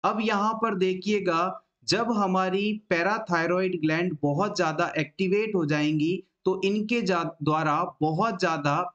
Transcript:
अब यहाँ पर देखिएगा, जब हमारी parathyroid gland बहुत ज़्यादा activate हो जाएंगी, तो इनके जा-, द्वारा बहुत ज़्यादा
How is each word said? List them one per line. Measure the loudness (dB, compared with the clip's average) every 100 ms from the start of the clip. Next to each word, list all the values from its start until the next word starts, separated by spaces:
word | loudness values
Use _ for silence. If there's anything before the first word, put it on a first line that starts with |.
अब | 0 0
यहाँ | 0 2 0
पर | 0 -2 0
देखिएगा, | 0 0 0 0 2 0 -2 -4 _ _
जब | -2 0 2
हमारी | 2 2 2 2 0 0 -4 _
parathyroid | 0 2 0 0 0 2 0 0 0
gland | 0 0 0 0
बहुत | -2 0 -2 0
ज़्यादा | -2 0 -2 -2
activate | -6 -2 0 0 0 -2
हो | 0
जाएंगी, | 0 2 2 0 -2 -6 _ -2
तो | 0 0
इनके | 0 0 -2
जा-, | 0 0 -2 -4
द्वारा | 0 0 2 0 -2 -2
बहुत | -2 2 0 0
ज़्यादा | -2 0 0 0 -2